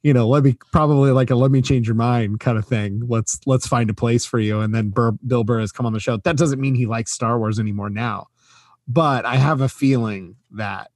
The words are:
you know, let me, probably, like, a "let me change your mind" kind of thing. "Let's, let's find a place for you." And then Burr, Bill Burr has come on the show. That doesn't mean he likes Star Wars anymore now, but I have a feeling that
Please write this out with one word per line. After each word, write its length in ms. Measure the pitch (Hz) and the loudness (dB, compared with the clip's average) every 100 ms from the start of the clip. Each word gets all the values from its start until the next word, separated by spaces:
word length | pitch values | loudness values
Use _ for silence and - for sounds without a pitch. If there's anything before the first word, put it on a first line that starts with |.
you 100 | 147 | 4
know, 160 | 131 113 | 4 4
let 140 | 143 | 4
me, 140 | 139 120 _ | 4 0 _
probably, 400 | 170 151 147 139 | 2 4 4 4
like, 180 | 131 127 | 4 2
a 60 | 123 | 2
"let 160 | 131 | 4
me 100 | 135 | 2
change 240 | 127 131 113 | 2 0 0
your 80 | |
mind" 460 | 113 117 120 107 107 | 0 2 0 0 -2
kind 180 | - 110 | -2 -2
of 80 | 104 | -2
thing. 380 | 113 104 101 120 | -2 -2 -6 -2
"Let's, 320 | 117 107 - - | -2 -2 -6 0
let's 220 | 131 - | 0 0
find 200 | 127 113 | 0 0
a 60 | |
place 320 | 98 117 120 - | -2 0 0 0
for 140 | 120 | -2
you." 180 | 107 107 | 0 0
And 160 | 107 | -2
then 160 | 110 107 | -2 -2
Burr, 220 | 101 117 | 0 0
Bill 320 | 107 120 123 | -2 -2 -2
Burr 160 | 107 117 | 0 -2
has 100 | 107 | -2
come 160 | - 120 | -4 -4
on 60 | |
the 80 | 110 | -2
show. 160 | 113 113 | -4 -2
That 200 | 170 156 | -2 0
doesn't 240 | 165 135 | 0 0
mean 140 | 135 | -2
he 120 | 127 117 | 0 -2
likes 260 | 113 113 | -4 -6
Star 260 | - 117 120 | -4 -2 -2
Wars 220 | 107 107 | -2 -2
anymore 280 | 107 101 104 | -4 -4 -6
now, 380 | 104 117 98 87 _ _ _ _ _ - | -6 -6 -6 -12 _ _ _ _ _ -2
but 360 | 123 156 127 | 0 2 0
I 120 | 117 131 | 0 2
have 240 | 139 147 | 2 2
a 80 | 131 | -2
feeling 680 | - 139 131 113 101 87 98 _ | 0 0 2 0 -6 -12 -20 _
that 400 | 104 104 98 - | -10 -8 -8 -14